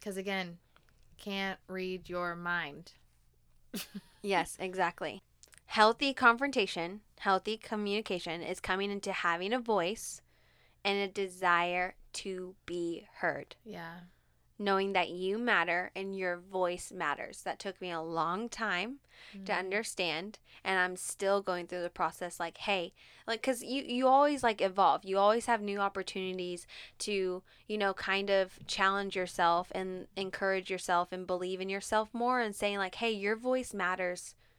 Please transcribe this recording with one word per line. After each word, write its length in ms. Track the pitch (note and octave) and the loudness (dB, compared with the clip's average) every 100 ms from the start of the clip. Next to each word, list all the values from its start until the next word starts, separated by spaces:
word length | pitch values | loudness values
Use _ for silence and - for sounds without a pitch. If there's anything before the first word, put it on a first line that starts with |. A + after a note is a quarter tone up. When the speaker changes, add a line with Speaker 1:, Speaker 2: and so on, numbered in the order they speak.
Speaker 1:
'Cause 140 | G#3+ F#3+ | -10 -8
again, 440 | G3 G3 F3+ E3+ _ _ _ _ - - | -4 -4 -6 -10 _ _ _ _ -20 -14
can't 420 | - G3 G3 F#3+ - | -8 -4 -4 -6 -10
read 400 | F#3 F#3 F#3 E3+ | -8 -6 -8 -6
your 260 | F3+ F3 E3+ | -6 -4 -4
mind. 580 | F3 F3 D#3 D3 E3 - _ _ _ _ _ _ _ | -4 -4 -4 -10 -18 -20 _ _ _ _ _ _ _
<laughs> 80 | G#3 - G#3 - _ | -10 -10 -12 -16 _
Speaker 2:
Yes, 360 | G#3 F#3+ E3+ - | -2 0 0 -4
exactly. 640 | F#3 F#3 F3 - D#3+ F#3 - _ - - - | -6 0 -2 -2 -8 -8 -16 _ -20 -20 -4
Healthy 460 | - G#3+ A3+ C#4 C4 | 6 6 6 0 4
confrontation, 840 | A#3+ A#3 C#4 C4 F#3+ F3+ E3+ G3+ - - | 6 6 2 2 0 -2 -6 -8 -16 -4
healthy 380 | G3+ F#3+ G3+ A3 | 2 2 2 -6
communication 840 | - G#3+ G#3 G3+ A3 F3+ F3 E3 | -4 -4 0 -2 -2 -4 -4 -6
is 180 | D#3+ F3+ | -6 -6
coming 300 | - F#3 G3+ | -2 0 0
into 220 | G3+ G3 | -2 -4
having 420 | F#3+ F3 E3+ F#3+ | 0 0 0 0
a 60 | B3 | -2
voice 640 | A#3 G#3 E3+ A3+ - - - _ _ _ _ _ | 2 2 2 -2 -8 -12 -16 _ _ _ _ _
and 140 | G3+ G3+ | -2 0
a 100 | G3 | 0
desire 840 | G3 G3 F3+ F#3 F3 F3 F3+ F3+ - - | -2 -6 0 4 4 4 0 -2 -6 -14
to 420 | - G3+ F#3 F#3 F#3+ - | -10 -8 -8 -10 -12 -8
be 420 | F3 E3+ E3 G3+ - | -4 -4 -6 -10 -4
heard. 380 | F3 C#3+ - - | -2 -2 -8 -16
Speaker 1:
Yeah. 360 | A3+ F3+ E3 F3 F3 _ _ _ _ - | -14 -12 -12 -14 -18 _ _ _ _ -4
Speaker 2:
Knowing 360 | G3+ F#3+ G3 | 2 4 4
that 160 | G3 F3 | 2 0
you 280 | F3 F#3 G#3 | 0 -2 0
matter 540 | A#3+ G3 E3+ F3 F3+ - | 4 4 4 2 0 -6
and 220 | F#3+ G3 | -6 -2
your 200 | F#3 F3 | -2 -4
voice 520 | F3+ F#3+ F3+ F3+ - | -4 0 0 0 -8
matters. 500 | F#3 D#3 C#3+ - - | -4 -2 -2 -6 -8
That 160 | - G3 | -8 -6
took 200 | G#3 F#3 | -8 -8
me 100 | F3+ | -6
a 100 | E3 | -6
long 460 | E3 E3 D#3+ F#3 A#3 | -2 0 0 0 -4
time 500 | - A3 F3+ G#3 C#4 _ - - G3+ G3 | -4 -2 -2 -2 -8 _ -20 -18 -12 -2
to 60 | |
Speaker 1:
Mm-hmm. 80 | F3+ | -2
Speaker 2:
understand, 800 | F#3 G3+ A3+ - F3+ D#3 G3 - _ - | 0 -2 -2 -2 -2 -2 -6 -12 _ -8
and 140 | - F#3+ | 0 2
I'm 160 | F3+ F3+ | 2 -2
still 460 | - - G3 G3+ | -8 -2 2 2
going 260 | G3 F3+ F3 | 2 -4 -4
through 140 | F3+ | -6
the 80 | F3 | -6
process, 500 | - E3 - F3+ - | -2 -2 -2 -8 -6
like, 180 | E3+ - | -8 -4
hey, 340 | - G3 F3 - - - - | -2 0 -2 -10 -20 -12 -6
like, 140 | A3+ | -2
'cause 220 | C4+ B3 | 0 -2
you, 180 | - C4+ | -2 -4
you 240 | - A#3+ C4 | -2 2 6
always, 360 | C4+ D4 C#4+ | 8 6 4
like, 180 | B3 G#3+ | 2 2
evolve. 420 | G3 F#3 F3+ C#3+ | 0 6 6 6
You 140 | F#3+ F#3+ | 2 4
always 280 | G3+ A3+ A#3 | 6 6 4
have 140 | A3+ | 0
new 180 | G#3 G3+ | 0 -2
opportunities 880 | G3 G3 F#3+ F#3+ F#3 F#3 F3+ F3 - - - - | -2 -2 -4 -4 -4 -4 -6 -8 -10 -18 -18 -10
to, 440 | - G3+ F#3 F3+ - - - | -2 0 0 -2 -8 -18 -8
you 100 | G#3+ | 0
know, 160 | G3 | 0
kind 360 | F#3+ - G3 G3+ | 0 0 0 4
of 360 | G3 F#3 - - | 4 2 -4 -8
challenge 480 | - F#3+ G3 G3 F#3+ | 2 2 2 -2 -2
yourself 560 | F3+ - E3+ E3+ F#3 | -4 2 4 4 2
and 340 | F#3 F#3+ F#3 - - | -4 -6 -6 -8 -6
encourage 540 | F#3+ - G3 F#3+ F#3 | -6 -2 0 0 -2
yourself 420 | F#3 - F3 F3+ | -4 2 2 2
and 140 | F#3 F#3 | -4 -4
believe 320 | F3+ F#3 F#3 | -4 -2 -4
in 100 | F#3+ | -4
yourself 440 | G3 - G#3+ G#3+ | -4 0 0 0
more 260 | A#3 A#3+ B3+ | 0 2 2
and 160 | A3 G3+ | 0 0
saying, 220 | G#3 G3+ | -2 0
like, 180 | F#3+ - | -2 -2
"Hey, 160 | A#3 | -2
your 240 | G#3+ G3+ A3 | 0 0 0
voice 380 | B3 B3+ B3 | 0 0 0
matters 600 | G3+ F3+ F#3 F3+ F3+ - - _ | -2 -2 0 -2 -4 -10 -18 _